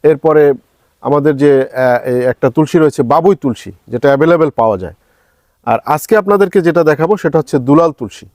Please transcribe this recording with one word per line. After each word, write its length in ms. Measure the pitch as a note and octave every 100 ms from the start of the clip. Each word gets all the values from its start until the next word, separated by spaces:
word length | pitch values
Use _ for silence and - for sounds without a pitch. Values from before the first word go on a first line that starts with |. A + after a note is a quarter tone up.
এরপরে 520 | D3 D3 D#3+ D#3 D3 C3 _ _ _ _
আমাদের 360 | A#2 D3 C#3+ C#3
যে, 320 | D3 C3+ C3
আহ, 360 | B2+ B2+ B2 C3
এই 160 | B2
একটা 260 | B2+ A#2+ C3+
তুলসী 280 | A#2+ D#3 E3+
রয়েছে 240 | D#3 -
বাবুই 340 | B2 D3 E3+ G3
তুলসী, 360 | C#3 A2 - F2+ _
যেটা 200 | A#2+ C#3+
অ্যাভেলেবল 420 | C#3 D#3+ E3+ D#3
পাওয়া 280 | - A2+ G2
যায়। 160 | F2+ - _ _ _ _ _ _ -
আর 120 | A2+ -
আজকে 300 | D3+ - A3
আপনাদেরকে 460 | F#3+ G3+ G3 G3+
যেটা 220 | E3+ E3
দেখাবো 320 | D#3 D3 E3 F#3
সেটা 220 | E3 D#3+
হচ্ছে 200 | - D#3
দুলাল 340 | B2+ D3+ E3+
তুলসী। 340 | C#3+ A2 - G2